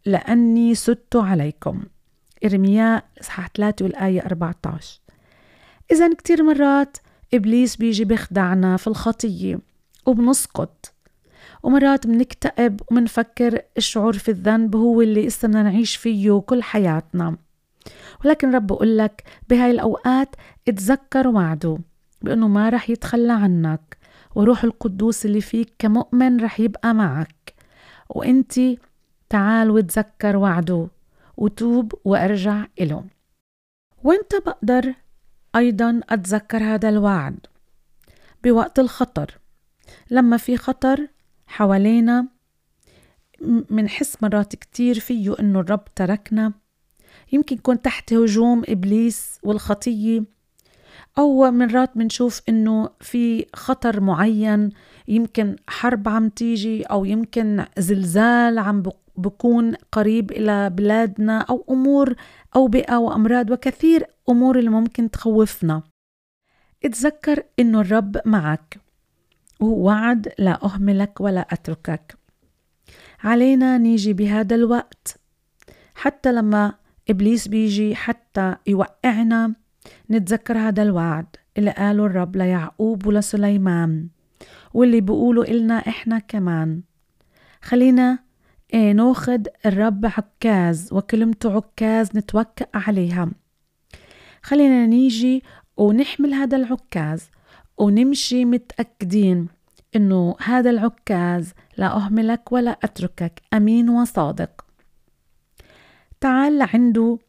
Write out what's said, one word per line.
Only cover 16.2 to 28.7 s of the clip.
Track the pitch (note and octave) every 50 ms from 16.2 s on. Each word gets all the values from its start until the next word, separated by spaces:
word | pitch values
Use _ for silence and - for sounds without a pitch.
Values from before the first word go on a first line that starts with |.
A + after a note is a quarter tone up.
| G3 G#3 G3+ G3+
كل | G3 - B3+ B3
حياتنا. | A3+ - - G#3+ G3 F3 D#3 D#3+ - _ - F3 E3+ E3 D#3+ - _ _ _ _ _ _ _ _ - - - - - - - - -
ولكن | C#4+ D4+ D4+ - C4 B3
رب | B3+ G#3
بقول | F#3+ G3 - - A3+ A3+ G#3+
لك | G#3+ G#3+ - - - - - - - -
بهاي | B3 A#3+ B3 B3
الأوقات | A#3+ A3 - A3 G#3 - - B3 B3+ C4 C#4 C4+ - - - - _ _ _ -
اتذكر | G#3+ F#3+ F#3+ G3+ C4+ C4+ - _ - C4 C4 B3+
وعده | A#3 A3 F3 D#3+ D#3+ D3 F3 E3 D#3 D#3+ E3+ _ _ _ _ _ _ _
بأنه | - - B3 A3+ A3+ G#3
ما | G3+ G#3 G#3+ A3+
رح | A#3+ A#3 - -
يتخلى | A#3 - - - - A#3+ A#3 A#3
عنك، | A#3 G#3+ G#3 F#3+ F3+ E3+ D#3+ D#3+ D#3 D#3+ _ _ - - _ _ _ _ _ - -
وروح | - G3+ A#3 B3 - -
القدوس | A#3 - - - A3 F#3 F#3+ G#3+ A3+ G#3+ - -
اللي | G#3+ G#3 G#3+
فيك | G3+ - - A3+ A#3 - _ -
كمؤمن | - G#3+ G#3+ - - - - B3 B3+ B3+ B3 A#3+
رح | A3+ G#3+ - -
يبقى | A3 A#3 - - - A#3 A3+
معك، | A3 G#3 E3 B2+ D3+ D#3+ - _ _ _ - - _ _ _ _ _ _ - - - _ -
وانتي | - - - - B3+ C4 C4 - - B3+ B3+ B3+